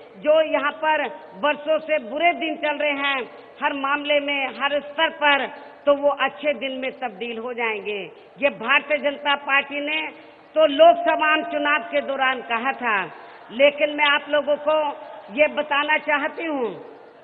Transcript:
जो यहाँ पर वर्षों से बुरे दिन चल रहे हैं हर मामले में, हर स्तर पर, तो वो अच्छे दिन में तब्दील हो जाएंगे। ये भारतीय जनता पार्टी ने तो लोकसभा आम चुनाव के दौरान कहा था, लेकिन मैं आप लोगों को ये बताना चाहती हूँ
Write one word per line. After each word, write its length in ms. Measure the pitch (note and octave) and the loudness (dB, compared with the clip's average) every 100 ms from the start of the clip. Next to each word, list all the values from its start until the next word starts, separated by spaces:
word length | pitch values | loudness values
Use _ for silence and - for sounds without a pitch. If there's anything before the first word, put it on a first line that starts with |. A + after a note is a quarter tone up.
| - F#3+ | -20 -6
जो 220 | D4 D#4 D#4 | 2 4 4
यहाँ 200 | D4 C#4+ | 0 -2
पर 340 | D4 D#4 D4+ C4+ D4 - F#3 | -2 0 0 -2 -8 -16 -4
वर्षों 380 | C#4 D4 D4 D#4 | -2 -2 0 -2
से 200 | D#4 D#4 | 0 -2
बुरे 340 | A3+ C#4+ E4+ | -2 0 0
दिन 240 | C#4+ D#4+ D4+ | 0 -4 -4
चल 200 | D4+ D4 | -2 -2
रहे 160 | D4+ | -2
हैं 300 | C#4 C#4 C4+ A3 - - - | -2 -2 -2 -6 -14 -20 -6
हर 100 | C#4+ | -4
मामले 480 | C#4+ C4+ D4 C#4+ D4 | -2 -2 -2 0 0
में, 260 | C#4+ C#4+ C4 | 0 -4 -4
हर 340 | G#3+ C#4 C#4+ | -4 -2 -2
स्तर 280 | C#4+ - D#4+ | -4 -2 -2
पर, 360 | D4+ D4 C#4+ - - - - C#4+ | 2 2 2 0 -8 -18 -4 2
तो 80 | |
वो 140 | C#4+ C#4+ | 4 2
अच्छे 460 | C#4+ C4 C4 D4 | 2 -2 -2 -4
दिन 180 | A#3+ C4 | -2 -4
में 180 | C4 C4 | -6 -8
तब्दील 460 | - B3 F#3+ A#3+ A3+ | -8 -10 -8 -10 -8
हो 140 | A#3+ | -8
जाएंगे। 580 | A#3 A3+ G#3+ G3 G#3 E3+ - - E3+ | -4 -4 -4 -6 -8 -8 -16 -20 -2
ये 100 | C#4 | -2
भारतीय 500 | G#3 A3+ C#4+ C#4+ D4+ | 0 2 2 2 0
जनता 360 | C#4 C#4 D4 | 0 -2 -2
पार्टी 460 | C#4+ C#4+ C4+ C#4+ C#4+ | 0 2 0 0 -4
ने 280 | D4 D#4 D4+ - - - - | -4 -4 -6 -12 -20 -20 -4
तो 120 | D4+ D#4 | 4 4
लोकसभा 680 | C#4 E4 E4+ E4+ D4+ D#4 | 8 8 8 4 2 2
आम 100 | D#4 | 2
चुनाव 360 | E4+ D4 D4 D4 | 0 -2 0 0
के 220 | D4 C#4+ | 0 -4
दौरान 400 | A#3+ C4+ C4 B3+ | -2 0 0 0
कहा 320 | - A#3 B3+ | -2 -2 -2
था, 400 | C4 A#3+ G#3 E3 - - - - | -2 0 0 -2 -10 -20 -20 -8
लेकिन 380 | A3 C#4+ C#4+ D4 | 4 4 4 -2
मैं 140 | D4 | 2
आप 220 | D4 D4 C#4+ | 2 2 0
लोगों 280 | D4 C#4+ D4 D4 | -2 0 0 0
को 300 | D#4 D4+ - - - - | 0 0 -6 -14 -16 -6
ये 120 | G#3+ D4+ | 2 2
बताना 520 | A#3+ D4 C#4+ D4+ D#4 | 2 -2 0 2 0
चाहती 460 | D4 C#4+ D4+ D4 | 0 0 -2 -4
हूँ 300 | E4 C#4+ A3+ E3 - - - - | -4 -2 -4 -6 -16 -20 -20 -20